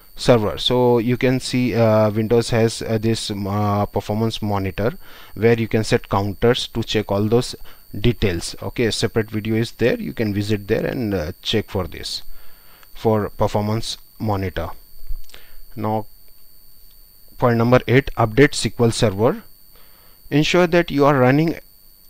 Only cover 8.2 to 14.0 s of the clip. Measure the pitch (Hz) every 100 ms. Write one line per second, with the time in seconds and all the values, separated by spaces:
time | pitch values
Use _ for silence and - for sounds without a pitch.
8.2 | 107 85 - - 104 - 113 - 113 117
9.2 | 110 110 107 110 117 - 117 240 - -
10.2 | 214 202 107 110 202 220 113 110 110 95
11.2 | 78 - - 110 - 101 85 - - -
12.2 | - - - - - - - - 117 107
13.2 | 101 - 104 107 104 110 - -